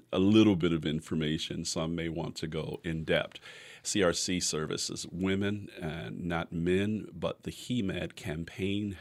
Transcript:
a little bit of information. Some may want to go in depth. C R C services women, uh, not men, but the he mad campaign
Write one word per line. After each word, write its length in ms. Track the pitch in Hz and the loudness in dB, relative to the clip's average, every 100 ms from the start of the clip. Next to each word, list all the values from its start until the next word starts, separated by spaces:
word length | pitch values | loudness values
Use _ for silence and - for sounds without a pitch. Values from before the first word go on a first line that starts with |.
| - | -2
a 80 | 92 | 4
little 380 | 98 107 107 90 | 8 10 8 6
bit 160 | 87 | 4
of 120 | 82 | 2
information. 800 | 78 78 - 82 78 80 - 82 | 0 -2 -2 -2 0 -2 -4 -6
Some 320 | 80 85 80 | -4 -4 -2
may 140 | 82 82 | -2 -4
want 260 | 80 80 - | -4 -6 -6
to 100 | 80 | -6
go 340 | 80 76 - | -4 -6 -6
in 220 | 85 80 | -4 -2
depth. 340 | 80 82 - - - - - - | 2 2 2 -8 -18 -18 -20 -12
C 200 | - 104 | -2 4
R 80 | 87 | 4
C 300 | 82 - 90 | 4 0 0
services 640 | - 78 78 87 - 82 - | 0 -2 -2 -4 -4 -6 -8
women, 600 | 85 95 98 101 104 - - | -2 0 2 0 -4 -8 -8
uh, 280 | 85 80 57 | -6 -6 -6
not 400 | - 87 85 85 | -6 -2 -2 -2
men, 560 | 85 87 92 104 107 - | 0 2 2 2 -2 -6
but 300 | 85 92 - | -4 -4 -4
the 80 | - | -8
he 300 | - - 123 | -8 -4 -2
mad 360 | 98 85 87 - | 0 -2 -6 -8
campaign 800 | 92 80 82 - 98 101 104 90 | -6 -6 -6 -4 -2 -2 -4 -6